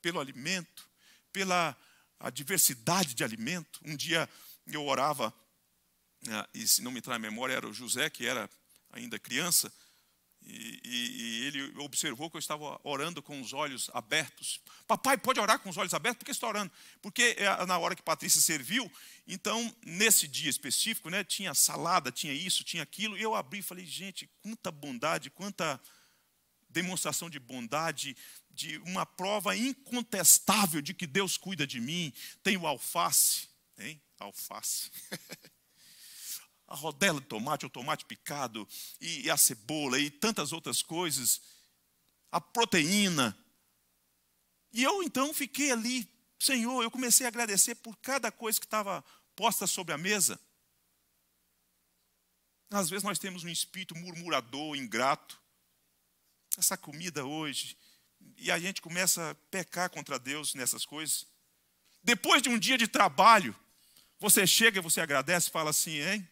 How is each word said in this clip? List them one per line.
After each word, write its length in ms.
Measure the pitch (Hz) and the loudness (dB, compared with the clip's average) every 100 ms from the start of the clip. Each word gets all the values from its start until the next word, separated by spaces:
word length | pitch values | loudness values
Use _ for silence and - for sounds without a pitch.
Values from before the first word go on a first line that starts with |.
Pelo 180 | - 170 | -2 -4
alimento, 640 | 139 131 143 185 165 - - _ _ _ _ | -6 -8 -6 -6 -6 -18 -20 _ _ _ _
pela 420 | 196 190 180 165 131 - _ _ _ | -4 2 2 2 -2 -18 _ _ _
a 80 | 110 | -8
diversidade 840 | 123 139 185 - 123 - 180 165 | -8 -2 4 4 2 2 2 2
de 100 | 120 | 0
alimento. 560 | 135 110 113 180 156 - | -2 -2 -4 -6 -8 -14
Um 140 | - 147 | -10 -6
dia 320 | - 165 147 - - - - | 0 0 0 -6 -20 -20 -8
eu 180 | 151 | -6
orava, 480 | 143 127 143 135 113 - _ _ _ _ _ _ _ _ 113 | 0 2 2 0 -2 -4 _ _ _ _ _ _ _ _ -8
ah, 200 | 107 - | -6 -6
e 160 | - 110 | -4 0
se 140 | - | 2
não 80 | 113 | 0
me 100 | 127 | -8
trai 160 | 117 120 | -6 -6
a 40 | |
memória, 340 | 110 107 127 | -6 -6 -4
era 120 | 131 120 | -4 -6
o 60 | |
José, 380 | 104 120 120 151 | -10 -6 -2 -2
que 160 | - 120 | -2 -4
era 240 | 127 107 _ _ _ _ | -4 -6 _ _ _ _
ainda 280 | 117 120 113 | -14 -10 -12
criança, 540 | - 123 175 165 104 - - _ _ _ _ _ - | -6 -4 2 0 0 -8 -20 _ _ _ _ _ -20
e, 320 | 117 113 113 | -14 -14 -14
e, 580 | 120 123 120 104 117 113 | -8 -6 -6 -8 -8 -6
e 40 | 135 | -6
ele 300 | 143 139 117 | -6 -10 -10
observou 520 | 143 - 160 117 165 | -6 -4 -4 -6 -10
que 60 | 165 | -10
eu 40 | |
estava 380 | - 151 147 143 | -8 -8 -8 -12
orando 360 | 135 139 156 175 | -6 -4 -4 -8
com 200 | 143 147 | -12 -12
os 120 | 110 | -10
olhos 380 | 135 151 123 - | -6 -6 -4 -6
abertos. 680 | 123 110 151 147 - - - - - _ | -8 -2 -2 -2 -8 -10 -10 -12 -20 _
"Papai, 320 | 196 262 269 | 2 4 2
pode 220 | 233 247 | 2 2
orar 180 | 208 214 | 4 4
com 100 | 196 | 2
os 80 | 165 | -6
olhos 160 | 190 | -2
abertos? 260 | 160 185 240 | 0 -2 -4
Por 60 | |
que 80 | - | -8
você 40 | - | -6
está 100 | 240 | -4
orando?" 240 | 208 190 - - - | -4 -6 -10 -20 -16
Porque 320 | 208 - 240 - | -10 4 4 4
é 300 | 196 185 180 | 2 2 2
na 100 | 180 | 2
hora 180 | 170 175 | 0 -2
que 60 | |
Patrícia 380 | - 156 185 - | -2 -2 4 4
serviu, 480 | - 156 123 226 220 - - - - | 4 2 0 -2 -2 -10 -20 -20 -12
então, 480 | 190 - 220 233 - | -8 -2 -2 -4 -10
nesse 440 | - 170 220 202 156 | -12 2 6 6 4
dia 200 | 127 151 | -2 -2
específico, 640 | 123 139 - 214 220 160 | -2 -2 0 0 -2 -4
né, 140 | 190 | -6
tinha 280 | 196 - 190 | -4 -4 -2
salada, 600 | 139 - 156 156 180 135 | 2 2 2 2 2 2
tinha 200 | - 156 | -6 -6
isso, 300 | 139 180 - | -4 0 -2
tinha 220 | - 175 | -2 -6
aquilo, 340 | 143 - 214 196 | -8 -6 -6 -4
e 40 | |
eu 120 | 220 | -2
abri 240 | 220 131 202 | -2 -4 -10
e 40 | |
falei, 220 | 180 185 | -10 -12
"Gente, 460 | 180 143 190 180 143 _ | -12 -10 -10 -12 -16 _
quanta 300 | 202 226 185 | -14 -10 -10
bondade, 600 | 151 143 123 147 165 156 | -8 -10 -4 -2 -2 -4
quanta 500 | - 196 196 165 131 - - _ _ _ _ _ _ _ | -10 -12 -4 -4 -4 -10 -20 _ _ _ _ _ _ _
demonstração 600 | 175 185 185 156 147 170 | -4 -2 -4 -4 -4 -6
de 120 | 147 | -12
bondade, 760 | 120 127 117 147 165 147 139 123 - - _ | -12 -10 -4 -2 -2 -4 -8 -10 -18 -20 _
de 300 | - 160 156 | -12 -10 -8
uma 260 | 160 185 | -6 -4
prova 520 | 170 - 185 208 185 196 | -4 -4 -2 0 0 0
incontestável 1200 | 247 262 - 240 233 196 165 - - 208 196 156 | 0 -2 -6 -6 -2 2 6 6 8 6 6 2
de 140 | 147 | -2
que 140 | 185 170 | -8 -2
Deus 280 | 147 190 - | 0 2 -2
cuida 300 | 185 190 139 | -4 -4 -4
de 140 | 120 | -2
mim." 320 | 117 175 160 - - - | -4 -4 -4 -8 -16 -2
Tem 120 | 196 190 | 0 2
o 120 | 160 | 0
alface, 800 | 131 - 175 175 - - - - _ _ - | -2 -2 0 2 4 4 2 -4 _ _ -14
hein? 200 | 104 156 _ _ | -12 -12 _ _
Alface. 760 | 202 - - 101 - - - - - | -14 -12 -12 -8 -4 -4 -6 -12 -14
<laughs> 460 | - - - - _ _ _ - - - - - - - _ _ | -14 -14 -20 -20 _ _ _ -20 -20 -20 -16 -12 -12 -14 _ _
A 60 | |
rodela 460 | 147 156 139 196 151 | -10 -8 0 2 2
de 80 | 127 | -4
tomate, 360 | 107 120 277 | -8 -4 -4
o 60 | 131 | -6
tomate 340 | - 131 151 | -10 -6 -6
picado, 640 | - 110 - 143 127 110 104 - - - | -6 -14 -10 -6 -6 -6 -12 -14 -14 -12
e, 260 | 160 160 165 | -8 -4 0
e 40 | |
a 60 | 151 | 4
cebola, 640 | - 127 104 156 143 127 | 4 2 -4 -2 0 2
e 100 | 147 | 0
tantas 400 | 147 220 214 147 | 0 0 0 -4
outras 320 | 165 151 120 | -4 -4 -4
coisas. 580 | - 165 175 135 117 - - - _ _ _ _ _ _ _ | -2 -4 -2 0 0 0 -2 -20 _ _ _ _ _ _ _
A 80 | 175 | -6
proteína. 960 | - - 233 185 151 202 202 160 120 98 _ _ _ _ _ _ _ _ _ _ _ _ _ | -4 0 4 4 6 4 4 4 2 0 _ _ _ _ _ _ _ _ _ _ _ _ _
E 100 | 220 | 0
eu 180 | 262 392 | 2 2
então 320 | 339 254 277 | 0 0 -2
fiquei 380 | 311 277 - 285 | -2 -6 -2 0
ali, 400 | 240 220 254 220 _ _ _ | 2 0 -4 -6 _ _ _
Senhor, 420 | - 262 226 254 | 2 2 0 0
eu 80 | 233 | -2
comecei 340 | 240 254 - | -2 4 4
a 40 | 254 | 4
agradecer 480 | 226 233 196 - 233 | -2 0 2 2 0
por 200 | - 208 | -12 -14
cada 340 | - 269 220 | -2 -2 -2
coisa 260 | - 226 214 | -4 -4 -4
que 80 | - | -2
estava 380 | 214 202 170 - - _ - | -4 -2 -6 -8 -20 _ 0
posta 280 | 226 196 | 0 2
sobre 300 | 196 - 175 | -2 -2 -4
a 20 | 147 | -4
mesa. 440 | 180 208 165 87 _ _ _ _ _ _ _ _ _ _ _ _ _ _ _ _ _ _ _ _ _ _ _ | 0 2 2 0 _ _ _ _ _ _ _ _ _ _ _ _ _ _ _ _ _ _ _ _ _ _ _
Às 180 | 202 175 | -2 0
vezes 140 | 190 | -2
nós 160 | 202 185 | -4 -4
temos 240 | 190 180 | -6 -10
um 40 | 170 | -8
espírito 460 | 160 - 185 185 | -4 -4 -6 -12
murmurador, 800 | 160 180 170 170 147 117 139 156 | -12 -12 -12 0 0 0 -6 -6
ingrato. 680 | 147 123 113 131 151 - - _ _ _ _ _ _ _ _ _ _ _ - | -6 -4 2 2 2 -4 -20 _ _ _ _ _ _ _ _ _ _ _ 0
"Essa 180 | - 190 | 0 0
comida 480 | - 147 180 147 | -8 -10 -6 -6
hoje", 520 | 135 151 156 127 - - _ _ _ _ - - | -4 -4 -4 -4 -8 -12 _ _ _ _ -20 -10
e 140 | 165 | -2
a 80 | 175 | 0
gente 240 | 180 185 | -2 -6
começa 480 | 170 170 180 - 160 | -8 -2 0 0 -2
a 40 | 147 _ | -8 _
pecar 360 | 190 165 - 180 | -8 -6 -4 -4
contra 300 | 160 - 135 | -4 -6 -6
Deus 340 | 120 147 143 | -4 -4 -4
nessas 320 | 139 120 110 | -4 -4 -4
coisas. 440 | - 147 151 - - _ _ _ _ _ _ _ | -6 -6 -4 -4 -6 _ _ _ _ _ _ _
Depois 400 | - 240 320 330 | 0 2 6 4
de 60 | 262 | 6
um 100 | 233 | 2
dia 180 | 175 254 | 4 4
de 120 | 226 | 4
trabalho, 680 | - 196 139 196 226 139 98 _ _ _ - _ _ | 6 4 8 10 10 8 -6 _ _ _ -20 _ _
você 300 | 202 208 185 | 4 6 8
chega 320 | - 226 190 | 8 8 6
e 20 | |
você 180 | 165 - | 0 0
agradece, 480 | 165 143 139 175 - | 2 2 4 2 2
fala 220 | 165 156 | 0 0
assim, 300 | 151 - 151 | 2 0 -2
hein? 280 | 151 208 180 | -2 -2 -6